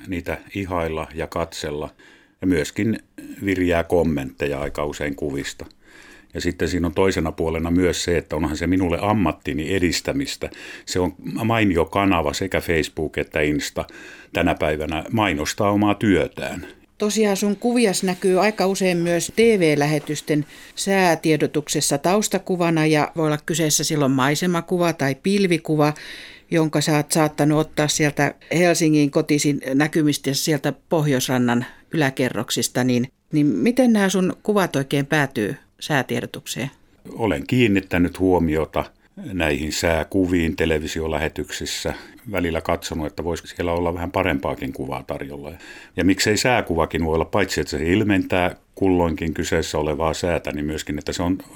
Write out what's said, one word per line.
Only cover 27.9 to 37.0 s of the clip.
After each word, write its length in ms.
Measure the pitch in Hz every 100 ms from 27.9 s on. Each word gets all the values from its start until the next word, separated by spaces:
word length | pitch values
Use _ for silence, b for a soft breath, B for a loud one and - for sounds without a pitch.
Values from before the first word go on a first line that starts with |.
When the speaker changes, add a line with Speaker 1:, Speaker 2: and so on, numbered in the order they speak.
| - 151 - 143 - - 160
Speaker 2:
Helsingin 540 | 175 165 165 151 143
kotisin 500 | 160 156 147 147 143 -
näkymistä 560 | 135 151 170 151 143 -
ja 60 | 135
sieltä 380 | - 147 151 135 _
Pohjoisrannan 760 | 170 151 131 131 127 123 120 123 B _
yläkerroksista, 920 | 160 139 135 127 101 117 - 117 -
niin, 240 | 127 123 123 _ _
niin 140 | 151 147
miten 480 | 95 214 247 254
nämä 160 | 214 196
sun 240 | 190 185 -
kuvat 320 | - 208 175 139
oikein 300 | 139 143 139
päätyy 500 | 160 139 - 104 - - _
säätiedotukseen? 920 | - 143 123 120 110 - - - 127 - _ _